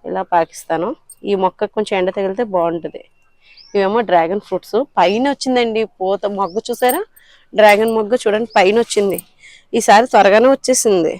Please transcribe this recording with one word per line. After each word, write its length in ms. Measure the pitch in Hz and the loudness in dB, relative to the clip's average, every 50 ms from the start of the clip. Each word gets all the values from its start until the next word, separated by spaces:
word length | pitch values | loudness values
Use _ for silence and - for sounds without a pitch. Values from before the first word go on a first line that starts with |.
| - - | -10 -8
ఇలా 140 | 180 190 190 _ - | -8 -8 -4 _ 0
పాకిస్తాను. 540 | 175 165 _ - - - - 165 160 170 220 320 _ _ _ - _ - 202 | 0 0 _ -8 -20 -8 -6 -6 -4 -4 -6 -8 _ _ _ -20 _ -6 -4
ఈ 40 | 202 185 190 | -2 0 0
మొక్కకు 300 | 185 _ _ 208 202 _ | -2 _ _ -8 -6 _
కొంచెం 180 | 220 214 - 208 190 | -6 -6 -4 -2 -2
ఎండ 100 | 180 190 190 | -2 -2 -4
తగిలితే 300 | 208 196 190 190 202 247 214 185 | -4 -6 -6 -4 -6 -6 -4 -2
బాగుంటుంది. 480 | 180 165 170 170 170 165 156 - - - _ _ _ _ _ _ _ _ _ _ - - - - | -2 -2 -2 -4 -6 -10 -12 -14 -14 -20 _ _ _ _ _ _ _ _ _ _ -20 -20 -6 -4
ఇవేమో 260 | 202 196 190 208 240 233 185 | -2 -2 0 0 -2 0 2
డ్రాగన్ 340 | 185 170 160 165 190 208 - - | 2 2 2 0 -4 -6 -6 -6
ఫ్రూట్స్. 300 | 190 180 - - - 220 285 _ _ 208 | -8 -8 -8 -4 -4 -4 -4 _ _ 0
పైన 260 | 180 180 202 226 262 285 277 | 0 0 0 0 -2 -2 -4
వచ్చిందండి 500 | _ - 262 254 247 240 233 214 220 220 208 _ _ | _ -4 -2 -2 0 -2 -2 -2 -4 -6 -6 _ _
పూత 260 | 190 190 196 196 - 202 202 196 | -4 -4 -4 -4 -4 -6 -4 -4
మొగ్గ, 160 | 196 175 170 220 - - | -6 -4 -6 -8 -8 -8
చూసారా? 320 | 240 - 254 247 262 349 427 _ _ _ _ _ _ _ _ _ - 196 | -6 -2 -2 -2 -2 -2 -6 _ _ _ _ _ _ _ _ _ 2 4
డ్రాగన్ 360 | 220 208 208 202 220 226 226 220 | 6 6 6 4 2 0 0 -2
మొగ్గ 140 | 214 202 240 247 - | -2 -2 -4 -2 -2
చూడండి, 260 | 220 202 214 233 220 - 214 | -2 -2 -2 -4 -2 0 2
పైన 180 | 185 185 208 233 233 | 2 4 2 2 -2
వచ్చింది. 360 | - - 214 202 196 175 175 - _ _ _ - - - _ _ _ - 233 | 0 -2 -2 -2 -2 -4 -6 -10 _ _ _ -20 -20 -20 _ _ _ -4 -2
ఈసారి 280 | 208 - 202 208 240 247 | 2 4 4 4 4 4
త్వరగానే 360 | - 214 196 196 196 220 240 262 277 | 4 4 4 6 6 6 4 4 2
వచ్చేసింది. 580 | - - - 254 - - 226 196 180 160 151 - | 2 0 -2 -2 0 2 2 2 2 0 -2 -4